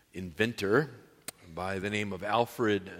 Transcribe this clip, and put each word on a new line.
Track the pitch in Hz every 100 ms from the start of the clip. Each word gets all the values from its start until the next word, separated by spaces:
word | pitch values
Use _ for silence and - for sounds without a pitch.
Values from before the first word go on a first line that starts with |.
| _
inventor | 90 92 78 110 117 98 120 147 120 - _ - - 90 82
by | 92 98
the | 101
name | 104 104
of | 95 101
Alfred | 113 117 - 113 101 92